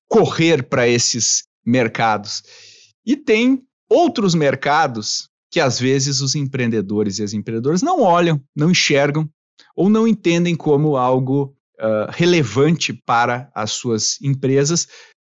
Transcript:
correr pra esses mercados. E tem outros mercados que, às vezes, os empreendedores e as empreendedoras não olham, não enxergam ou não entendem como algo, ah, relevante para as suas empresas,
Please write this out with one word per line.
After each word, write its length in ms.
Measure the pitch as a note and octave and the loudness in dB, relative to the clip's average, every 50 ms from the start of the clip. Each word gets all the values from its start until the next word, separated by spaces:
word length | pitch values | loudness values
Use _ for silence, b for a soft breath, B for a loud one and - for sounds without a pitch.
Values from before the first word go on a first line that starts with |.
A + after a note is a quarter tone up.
| _ _ | _ _
correr 560 | - A3+ E3+ - - - E3 E3 E3 C3+ B2 | 2 2 2 2 2 0 2 2 2 0 0
pra 240 | - - B2+ A#2+ A#2+ | -2 -2 0 2 2
esses 560 | A#2+ A#2+ - - - A#2+ A2 - - - - _ _ _ _ | 2 2 0 -2 -2 -4 -2 -2 -2 -4 -6 _ _ _ _
mercados. 800 | A2+ A#2+ B2+ A#2+ A2+ - - A#2 A2+ G#2+ G2+ G#2 - - - B B B B B B B B B B B _ _ | -2 0 0 0 -2 -2 0 0 0 0 -2 -4 -8 -12 -12 B B B B B B B B B B B _ _
E 80 | G#3+ C#4+ | -4 -4
tem 480 | D4 - - G#3+ G#3+ A#3+ B3+ C4+ C4 - _ _ _ _ _ | -2 0 0 2 2 4 2 2 0 -4 _ _ _ _ _
outros 460 | A3 D4 F4 E4 - C4 G3+ F#3+ E3 | 2 4 4 2 2 0 0 0 2
mercados 920 | E3+ D3 C#3 B2 - - C3+ C#3+ D#3 D#3+ C#3+ A#2+ A2 G#2+ - - - - - _ _ _ _ | 2 2 0 0 0 -2 0 2 2 0 0 -2 -6 -8 -8 -8 -8 -10 -12 _ _ _ _
que, 120 | - E3+ | -2 0
às 180 | D3+ C3 A#2+ - | 0 0 0 0
vezes, 420 | A#2+ C3 C3+ C#3 C3+ C#3+ C#3 B2+ | 0 0 0 0 0 -2 -2 -4
os 140 | C#3 C3 - | -4 -4 -4
empreendedores 840 | D3+ C#3 C3 C#3 B2+ B2 A#2 A2+ A2 G2 F#2+ G#2 G#2 G#2+ G#2 F#2+ G2+ | -4 -4 -4 -4 -4 -2 -2 -2 -2 -2 -2 -2 -2 -2 -2 -4 -4
e 20 | |
as 100 | G#2+ G2+ | -6 -6
empreendedoras 480 | A2 G#2+ G2 - A2+ A2+ A#2+ C#3 E3 F#3 | -6 -8 -8 -6 -6 -4 -2 -2 0 0
não 220 | C4 E4 F#4 E4+ | 0 0 0 2
olham, 380 | A#3+ - E3+ F3 F3+ E3+ D#3+ C#3+ - _ _ | 2 4 4 2 2 0 0 -2 -6 _ _
não 140 | D3 D3 F3 | -2 0 0
enxergam 640 | F3+ - - - D3 C#3 C#3 D3 C#3+ D#3 D#3 D3+ - _ _ _ _ b b b b | 0 0 0 2 2 2 2 0 0 -2 -6 -6 -10 _ _ _ _ b b b b
ou 120 | - E3 G3+ | 0 2 2
não 200 | G#3+ A3 A3 A3+ | 4 4 2 2
entendem 480 | G#3+ A3 - F3+ E3+ E3+ F3 F3 E3+ | 0 0 0 0 2 2 2 0 -2
como 400 | - - D#3 D3 C#3+ D3+ D#3 C#3+ | -2 0 2 2 2 2 2 0
algo, 580 | B2+ B2 B2+ C3 C3 C3+ B2+ C3+ C#3+ C#3 C#3 - _ _ _ _ - | 2 2 2 2 0 0 0 -2 -2 -2 -4 -8 _ _ _ _ -6
ah, 320 | A2 A2 A2 G#2+ G#2 - | -2 -2 0 0 -2 -4
relevante 800 | - - E3+ F3 F3+ E3+ C#3+ G#2 G2 C3+ C#3 D#3 E3+ - - - | -2 0 2 2 2 2 0 0 0 2 2 2 2 0 -2 -6
para 560 | - - _ - B2 A#2 A#2 B2 B2 B2 C3 - _ | -8 -8 _ -2 0 0 2 0 -2 -4 -8 -10 _
as 160 | G#2+ G#2+ - | -6 -6 -6
suas 500 | - - - B2 A2+ G#2+ - - - - | -6 -6 -4 -4 -2 -2 -2 -4 -6 -4
empresas, 680 | - C#3 C3+ C3+ C3 C3 C3+ C#3 C#3+ D3+ E3+ E3 - B B B B B B _ _ | -4 -4 -4 -2 0 0 2 2 2 0 0 -2 -4 B B B B B B _ _